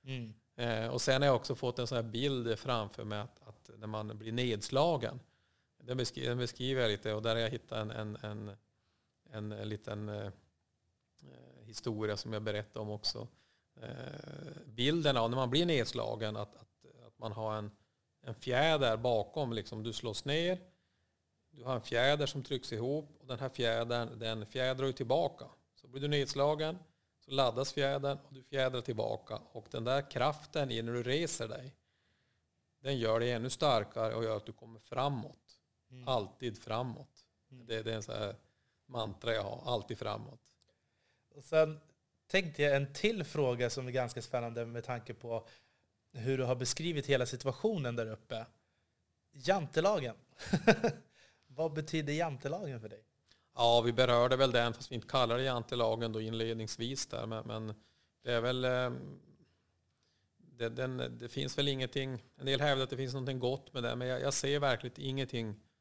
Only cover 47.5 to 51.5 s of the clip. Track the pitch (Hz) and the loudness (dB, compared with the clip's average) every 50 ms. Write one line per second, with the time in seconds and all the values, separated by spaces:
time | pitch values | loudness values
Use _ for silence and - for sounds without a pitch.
47.5 | 127 - - 220 220 170 135 123 117 120 113 110 110 - - _ 123 110 110 - | -4 0 0 0 0 2 -2 -2 -2 -2 -4 -4 -6 -12 -10 _ -8 -8 -8 -10
48.5 | _ _ _ _ _ _ _ _ _ _ _ _ _ _ _ _ _ 143 123 165 | _ _ _ _ _ _ _ _ _ _ _ _ _ _ _ _ _ -6 2 2
49.5 | 190 190 156 - - 156 165 196 214 180 135 117 110 - _ _ _ - - - | 2 2 2 0 0 4 4 4 4 2 0 -4 -8 -10 _ _ _ -14 -2 0
50.5 | - - - - 196 - - 226 - - - _ _ _ - - _ _ _ _ | 0 6 8 8 8 8 4 0 0 0 -14 _ _ _ -20 -20 _ _ _ _